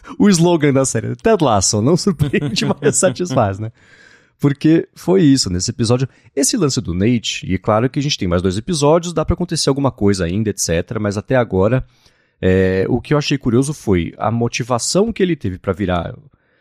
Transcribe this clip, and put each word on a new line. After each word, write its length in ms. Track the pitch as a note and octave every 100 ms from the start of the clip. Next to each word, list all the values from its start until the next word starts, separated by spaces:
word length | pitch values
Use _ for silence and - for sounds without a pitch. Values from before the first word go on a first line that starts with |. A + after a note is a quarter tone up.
| - -
o 120 | G3+
slogan 440 | F3 E3+ E3+ D3
da 120 | C3+
série. 320 | C3+ A#2 A2+ A#2+
Ted 260 | A3+ G#3+
Lasso, 400 | D3 G#2 - G#2+
não 140 | A#2 F3
surpreende, 680 | - E3 D3 - C#3+ - C#3+
<laughs> 80 | -
mas 140 | D3
satisfaz, 640 | - F#3 - F3+ C3 G#2 G2
né? 140 | A2+ - _ - - _ _ -
Porque 500 | C#3+ C#3 D#3 E3 -
foi 300 | - - G3
isso, 260 | D#3 C3+ G2+
nesse 220 | F2+ F2+
episódio. 360 | A#2 A2+ B2 C3+ _ _ -
Esse 200 | C#4 B3+
lance 240 | D3+ C3
do 140 | E2+
Nate, 580 | F2 G#2+ B2 - - -
e 60 | F#2
claro 320 | - G#2+ B2+
que 80 | D3+
a 40 |
gente 140 | C#3 -
tem 120 | F#2
mais 140 | F2
dois 140 | F#2 F#2
episódios, 560 | C#3+ E3 C#3+ E3+ F3
dá 120 | D#3+
pra 100 | D3+
acontecer 360 | E3+ F3+ D#3+ -
alguma 200 | C#3 C#3
coisa 340 | - G2+ F#2+
ainda, 260 | E2+ F#2+ G#2+
et 100 | F#2+
cetera, 400 | - E2 F2+ A2+
mas 180 | G#2 G2+
até 160 | -
agora, 500 | C3 A2+ F#2 G2+ B2+ - _ _ _ _ -
é, 460 | F#2 F#2 F#2 F#2+ -
o 120 | A#2+
que 120 | -
eu 60 | D3
achei 180 | C#3+ C#3+
curioso 380 | B2+ A2+ C#3
foi 400 | D3+ - F#2 E2+ -
a 120 | A2
motivação 840 | A#2 A#2 - A#2+ A#2+ - F3 A3+
que 80 | G#3
ele 140 | F#3
teve 240 | D#3+ G2 F#2
pra 140 | -
virar 440 | F2+ F#2+ F2+ D#2+ - - _ _ _